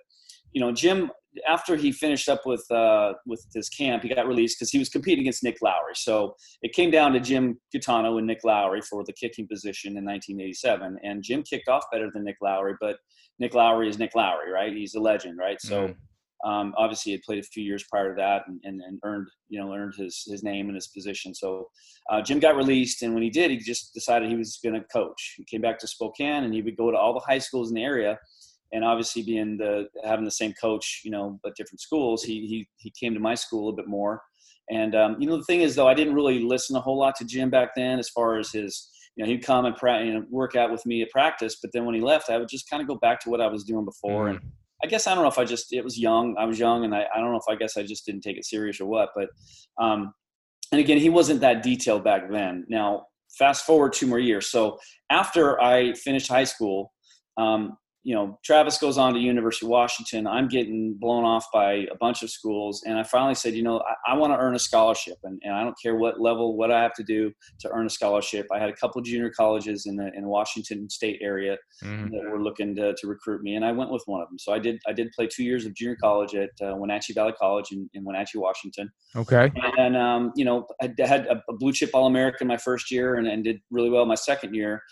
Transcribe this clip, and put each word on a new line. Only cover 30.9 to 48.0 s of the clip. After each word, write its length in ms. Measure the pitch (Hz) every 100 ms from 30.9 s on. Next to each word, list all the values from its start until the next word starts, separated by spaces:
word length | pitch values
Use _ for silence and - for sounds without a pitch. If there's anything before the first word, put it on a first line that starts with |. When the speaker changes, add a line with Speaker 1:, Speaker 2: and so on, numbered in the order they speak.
| -
Speaker 1:
you 60 | 110
know, 260 | 104 101 98
but 100 | 101
different 260 | 101 104 -
schools, 440 | - 156 127 113
he, 200 | 113 110 107
he, 200 | 113 104 _
he 140 | 113
came 240 | - 120
to 60 | 107
my 160 | 110 123
school 320 | - 113 107
a 40 |
bit 140 | 107 104
more. 340 | 101 101 110 - _ _ _ -
And, 280 | 113 110 107
um, 200 | 107 113
you 80 | 143
know, 80 | 160
the 80 |
thing 160 | 135 175
is, 160 | 160 127
though, 100 | 131
I 80 |
didn't 200 | 131 151
really 260 | 143 143 127
listen 340 | 117 127 -
a 60 | 131
whole 180 | 131 135
lot 160 | 135 135
to 80 |
Jim 260 | 117 127 131
back 260 | 127 123 -
then 240 | 127 127
as 80 | 117
far 280 | - 113 110
as 140 | 107
his, 400 | 110 104 - - _ -
you 80 | -
know, 60 | 110
he'd 140 | 120
come 200 | 123 127
and 120 | 123 113
pra-, 280 | 123 117
you 100 | 113
know, 120 | 110 107
work 280 | 127 127 123
out 160 | 117
with 120 | 113 120
me 160 | 117
at 80 | 113
practice. 460 | 131 151 - 110 -
But 80 | 110
then 120 | 120
when 100 | 120
he 60 | 113
left, 300 | 123 156 -
I 60 | 117
would 100 | 117
just 200 | 135 -
kinda 160 | 151
go 120 | 139 127
back 240 | 117 -
to 100 | -
what 100 | 117
I 60 | 110
was 160 | 104
doing 220 | 101 110
before. 420 | 101 - 101 104 107
And 120 | 95
Speaker 2:
Mm. 100 | - - _ _
Speaker 1:
I 60 | -
guess, 180 | 220 196
I 80 |
don't 80 | 185
know 60 | 151
if 100 | 127
I 60 |
just, 280 | 120 120 -
it 120 | 123
was 120 | 120 117
young. 380 | 117 113 120 104
I 80 |
was 140 | 113 113
young, 260 | 117 117
and 100 | 113 104
I, 100 | 104
I 60 | 110
don't 100 | 117
know 80 | 117
if, 60 | 110
I 60 |
guess 220 | 107 110 -
I 80 |
just 200 | 104 107